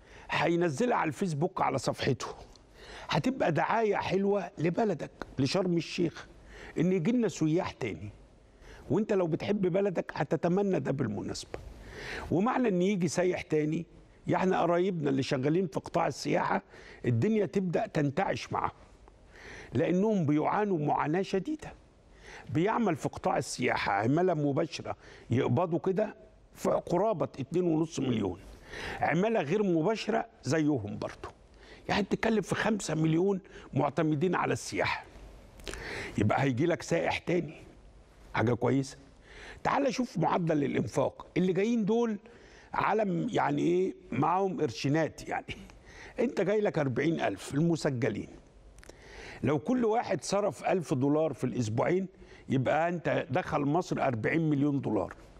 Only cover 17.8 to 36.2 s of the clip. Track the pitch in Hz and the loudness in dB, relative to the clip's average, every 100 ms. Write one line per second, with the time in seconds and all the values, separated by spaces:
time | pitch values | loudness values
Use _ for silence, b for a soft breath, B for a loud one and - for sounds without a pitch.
17.8 | 698 - 143 151 196 - - - - - | 0 0 0 0 -2 -2 -4 -2 -4 -6
18.8 | - - - - - B B B B 120 | -20 -20 -20 -20 -20 B B B B 0
19.8 | 160 180 220 208 143 151 143 190 214 170 | 2 2 2 2 2 2 2 0 0 0
20.8 | 147 131 143 175 190 196 190 311 - - | 0 0 0 0 0 -2 -2 -8 -10 -18
21.8 | - - - B B B B 131 185 240 | -20 -20 -20 B B B B 0 2 2
22.8 | 208 156 - - 185 - - - 120 113 | 2 0 -4 -2 -2 -2 -2 -2 0 0
23.8 | - 98 113 151 185 156 147 139 165 - | 0 2 4 4 4 2 2 0 -2 -4
24.8 | 113 - B B B 117 143 123 180 170 | -10 -10 B B B 0 2 2 2 0
25.8 | 190 190 214 - - - - - 190 - | 0 0 -2 -4 -20 -20 -20 -4 0 0
26.8 | - 175 220 180 131 - 131 170 180 156 | 0 2 2 0 -4 -4 -4 0 2 2
27.8 | 160 - 131 113 95 90 - - B B | 0 -2 -2 0 -2 -4 -12 -20 B B
28.8 | B B 127 156 214 220 143 208 202 165 | B B 0 2 2 2 0 0 2 2
29.8 | 165 220 - 226 - - 127 160 147 139 | 2 0 -2 -2 -4 -8 0 2 4 2
30.8 | 104 107 - - - - - B B B | -2 -6 -8 -8 -16 -16 -20 B B B
31.8 | - - 196 196 226 220 170 - 214 214 | -2 0 2 0 2 0 0 -2 0 -2
32.8 | - 156 160 160 190 190 B B B 139 | -2 0 2 2 2 0 B B B 0
33.8 | 143 151 160 151 180 - 143 127 - - | 2 2 2 2 2 2 0 -2 -2 -2
34.8 | - - - - - - - - - B | 0 -2 -8 -18 -20 -20 -20 -16 -12 B
35.8 | B B B - | B B B 0